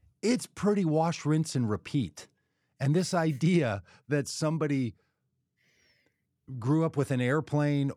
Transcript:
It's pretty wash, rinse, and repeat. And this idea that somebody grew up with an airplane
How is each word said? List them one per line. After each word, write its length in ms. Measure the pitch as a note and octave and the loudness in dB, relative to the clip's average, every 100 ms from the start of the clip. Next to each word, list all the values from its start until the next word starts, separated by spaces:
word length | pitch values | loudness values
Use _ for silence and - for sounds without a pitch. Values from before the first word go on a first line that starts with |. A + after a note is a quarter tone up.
| _ _ | _ _
It's 260 | G3+ A#3+ - | 0 0 -2
pretty 360 | - G3+ G#3 | -4 0 2
wash, 420 | E3+ D#3 D#3+ D#3+ C#3+ | 2 2 2 0 0
rinse, 300 | D#3 D#3 C#3 | 0 0 0
and 140 | A#2 | 0
repeat. 580 | G#2 - D3 F#2+ - - _ _ _ _ - | -2 -2 -4 -4 -6 -20 _ _ _ _ -6
And 160 | C3+ | 0
this 200 | D#3 F#3 | 0 0
idea 680 | F3+ D#3+ C3+ D#3+ F3 B2+ G2 - - - | 0 0 0 2 2 2 -2 -6 -18 -4
that 180 | D3 C3+ | -2 -2
somebody 680 | - D#3 D#3 D#3 C#3 B2 - _ _ _ _ _ _ _ _ _ _ _ _ _ _ - C3 | -2 -2 0 0 0 -2 -6 _ _ _ _ _ _ _ _ _ _ _ _ _ _ -16 -6
grew 260 | A#2 D#3 D#3+ | 0 2 2
up 100 | D3+ | 0
with 160 | C3+ | -2
an 80 | C3 | 0
airplane 720 | B2 D3+ C3+ D3 D3 C#3+ C#3 | 0 0 0 0 2 2 0